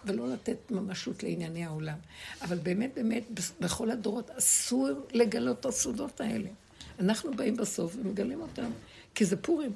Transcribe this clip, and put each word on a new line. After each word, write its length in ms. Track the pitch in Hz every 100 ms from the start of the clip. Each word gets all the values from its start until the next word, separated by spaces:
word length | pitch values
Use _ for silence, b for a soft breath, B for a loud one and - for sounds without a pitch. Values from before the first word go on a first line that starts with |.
ולא 240 | 196 214 240
לתת 280 | 233 - 240 -
ממשות 520 | 196 190 180 - -
לענייני 420 | 180 170 165 165
העולם. 320 | 165 156 156 151 - B B B
אבל 160 | 170 180
באמת, 320 | 156 190 262
באמת, 280 | 269 220 226 226
בס-, 220 | 208 170 -
בכל 300 | 175 - 226
הדורות 400 | 240 208 240 226
אסור 580 | 254 - - - 247 269 277 269
לגלות 480 | 233 233 233 247 240
את 60 | 262
הסודות 540 | - 277 226 285 -
האלה. 280 | 226 220 196 - - B B -
אנחנו 380 | 190 220 311 240
באים 200 | 254 233
בסוף 400 | 202 - 170 214
ומגלים 440 | 202 202 233 302
אותם, 300 | 311 - 240 226 B B B
כי 100 | -
זה 120 | 196 185
פורים, 360 | - 320 277